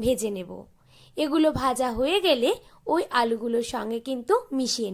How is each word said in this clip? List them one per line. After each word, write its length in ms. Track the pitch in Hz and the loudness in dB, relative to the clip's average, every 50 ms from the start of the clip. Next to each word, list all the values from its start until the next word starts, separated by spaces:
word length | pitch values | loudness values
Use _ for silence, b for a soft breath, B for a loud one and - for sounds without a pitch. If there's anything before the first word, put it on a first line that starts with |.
ভেজে 280 | 220 247 254 185 214 214 202 | 0 0 0 2 0 -4 -4
নেব। 140 | 185 180 165 - - - - - b b b b b b b b | -4 -8 -10 -12 -14 -16 -18 -20 b b b b b b b b
এগুলো 320 | - 302 294 294 320 311 311 - 247 | -2 -2 2 4 4 4 4 4 2
ভাজা 260 | 262 262 247 262 262 254 226 220 | 0 0 0 0 0 -2 0 0
হয়ে 200 | 262 294 359 403 359 | 0 2 2 2 4
গেলে 240 | 359 285 240 226 311 466 - b b b b b - | 2 2 4 2 0 0 -2 b b b b b 0
ওই 100 | 294 339 - - - 247 | 0 0 0 0 0 0
আলুগুলোর 460 | 233 233 226 220 226 240 233 233 233 - - | 2 0 0 -2 -2 -2 -2 -2 -2 -2 -6
সঙ্গে 240 | 233 214 220 226 233 233 269 | -6 -6 -4 -6 -6 -6 -6
কিন্তু 260 | 262 247 233 - 403 508 494 - 277 | -6 -4 0 0 0 0 0 -2 -4
মিশিয়ে 360 | 262 254 226 - - 226 196 | -2 -2 -2 -2 -4 -4 -4